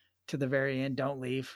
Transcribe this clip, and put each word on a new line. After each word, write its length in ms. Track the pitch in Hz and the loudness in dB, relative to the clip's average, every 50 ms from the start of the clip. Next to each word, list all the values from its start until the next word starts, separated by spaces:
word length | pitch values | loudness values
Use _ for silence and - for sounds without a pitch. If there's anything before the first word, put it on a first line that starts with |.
| _ _ _ _ _ - | _ _ _ _ _ -6
to 100 | - 139 | -2 -2
the 100 | 139 127 | 0 2
very 340 | 135 135 135 139 135 131 | 2 2 2 2 2 0
end. 160 | 131 139 135 143 | 0 -2 0 0
Don't 220 | 135 135 143 131 | 0 -2 -2 -2
leave. 320 | 127 123 127 135 131 - - | -2 -2 0 -2 -2 -4 -8